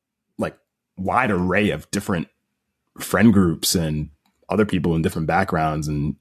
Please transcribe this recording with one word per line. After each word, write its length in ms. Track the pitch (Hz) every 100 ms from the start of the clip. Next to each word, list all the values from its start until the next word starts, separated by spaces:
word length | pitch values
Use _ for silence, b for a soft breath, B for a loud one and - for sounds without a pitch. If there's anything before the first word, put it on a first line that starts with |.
| _ _ _ -
like, 180 | 90 - _ _ _ -
wide 340 | 95 98 127
array 400 | 92 90 92 104
of 200 | 76 -
different 380 | 101 - 90 71 _ _ _ _ _ _ -
friend 340 | - 92 113
groups 420 | 98 90 76 -
and 360 | 92 80 76 73 - _ _ -
other 180 | 92 104
people 280 | 92 85
in 80 | 82
different 240 | 78 85 80
backgrounds. 600 | 85 95 85 78 78 76
And, 280 | 73 73 -